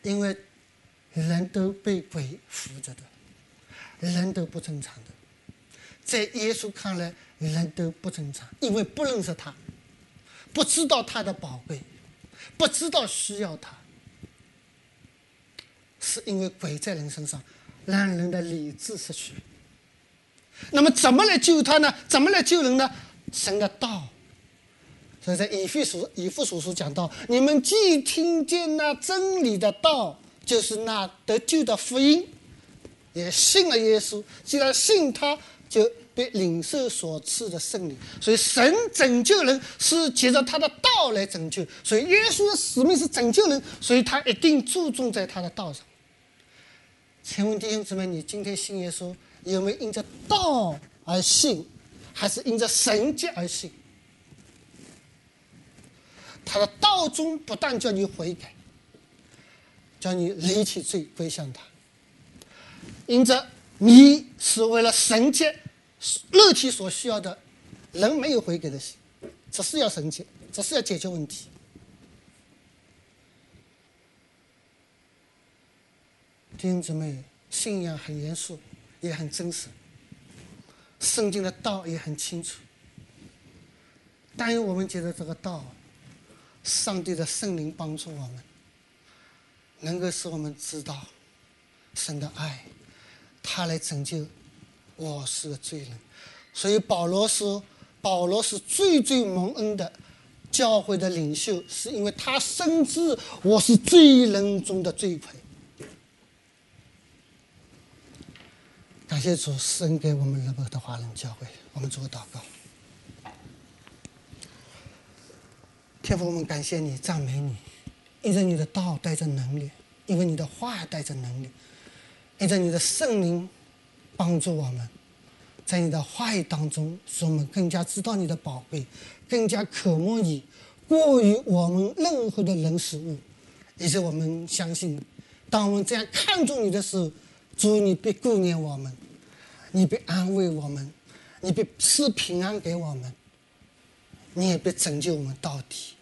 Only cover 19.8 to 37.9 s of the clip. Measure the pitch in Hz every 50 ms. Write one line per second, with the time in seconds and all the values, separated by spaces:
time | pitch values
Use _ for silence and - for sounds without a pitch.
19.8 | _ _ _ _ _ _ _ _ _ _ _ _ _ _ _ - - - - 285
20.8 | 294 320 - - - 262 247 285 427 427 370 285 - 339 330 302 - 269 294 302
21.8 | 302 285 - - - - - 269 277 359 403 359 277 - 339 349 294 254 254 262
22.8 | 269 254 - - - - - - _ - - - - 208 196 208 208 196 - -
23.8 | - 233 214 180 143 120 - - - - - _ _ _ _ _ _ _ _ _
24.8 | _ - - - - - - _ - 180 180 175 202 - - 190 190 - - 302
25.8 | 269 - - 175 175 - - - 175 190 - - 277 - 190 170 147 180 175 -
26.8 | 180 147 139 180 175 160 - - - - 240 254 269 285 302 285 - - 392 440
27.8 | 427 370 330 285 269 - - 330 320 339 339 330 285 - 339 349 339 320 311 311
28.8 | 302 294 285 294 - - 370 370 381 381 381 370 302 240 208 185 202 208 202 -
29.8 | - 320 302 262 214 160 143 - - - _ _ - - 247 226 - - 220 214
30.8 | 226 226 220 208 190 185 - _ _ - 220 240 - - 320 320 277 220 220 202
31.8 | - - 254 262 269 285 302 349 381 - - - - - - - - - - -
32.8 | - - - _ _ _ _ 170 175 180 175 - - - - 392 359 339 254 226
33.8 | 220 220 220 214 208 - 214 208 208 - - - - - - 285 269 269 254 -
34.8 | - - 440 381 320 269 - - 294 285 294 302 - - - _ - - - 220
35.8 | 214 233 233 - - - _ - 247 247 - 208 190 175 165 170 165 - - 285
36.8 | 254 233 - - - 165 156 151 - - - - 233 202 175 160 - - - 202
37.8 | 180 156